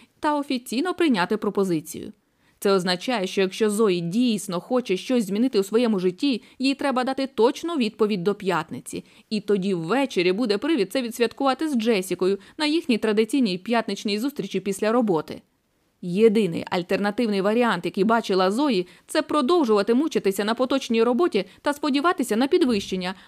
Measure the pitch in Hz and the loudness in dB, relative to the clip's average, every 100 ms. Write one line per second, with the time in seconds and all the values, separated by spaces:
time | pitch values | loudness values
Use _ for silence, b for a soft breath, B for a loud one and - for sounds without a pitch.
0 | B _ 302 294 285 262 - 226 359 349 | B _ -2 -2 -2 -4 -4 -4 -2 0
1 | 339 208 175 214 208 202 190 160 - - | 2 2 0 -2 -2 -2 0 -2 -4 -12
2 | - - _ _ _ _ 202 196 180 180 | -14 -16 _ _ _ _ 0 2 0 -2
3 | - 233 185 190 190 - 214 208 220 175 | -2 -2 -2 0 -2 0 0 2 2 0
4 | 170 208 247 202 - 175 - 247 247 190 | -2 0 0 0 -4 -6 -2 -2 0 -4
5 | - 247 190 202 254 202 196 220 240 202 | 0 0 0 0 0 0 0 2 2 2
6 | 180 180 285 226 B - 262 277 277 254 | 0 0 -2 -2 B -4 -2 0 -2 -2
7 | 254 262 262 - 233 285 330 330 220 - | -2 -2 -4 2 2 2 -4 -2 -2 0
8 | 214 196 170 202 185 170 156 123 - 175 | 0 0 -2 -2 -2 -2 -4 -12 -12 -12
9 | b b _ 208 208 202 190 175 160 247 | b b _ -4 0 0 0 -2 0 0
10 | 277 196 175 190 247 202 294 311 185 269 | 0 2 2 2 0 0 0 0 0 -2
11 | 240 226 233 - 269 262 320 254 220 208 | -4 -2 -2 0 0 0 -2 0 2 0
12 | 185 - 185 196 B - 294 320 320 214 | -2 -2 0 -2 B -4 0 0 0 0
13 | 214 214 220 285 226 180 202 233 220 202 | 2 2 2 2 0 0 -2 -2 -2 -6
14 | 214 208 269 - 202 190 190 190 214 240 | -4 -2 -2 -4 -6 -4 -4 -2 0 2
15 | 220 156 - - - _ _ _ _ _ | 2 0 -2 -12 -18 _ _ _ _ _
16 | 180 180 226 220 190 175 - 185 175 190 | -4 4 4 4 2 -2 -4 -4 -2 -2
17 | 202 208 233 196 196 226 233 175 170 196 | 0 0 0 0 0 2 0 0 -2 0
18 | 202 233 - 185 185 214 294 190 175 B | 2 2 2 2 2 2 2 0 -2 B
19 | - 320 311 302 262 359 240 208 202 240 | -4 -4 0 0 2 2 4 2 4 2
20 | 311 214 196 196 208 233 254 269 - 226 | 0 0 0 0 -2 -2 0 -2 0 2
21 | 233 240 349 202 185 B - 277 302 277 | 2 2 2 0 -4 B -6 -2 -2 0
22 | 320 370 247 214 277 359 269 208 - 185 | 0 0 0 0 2 2 2 0 -2 -6
23 | 180 190 | -6 -8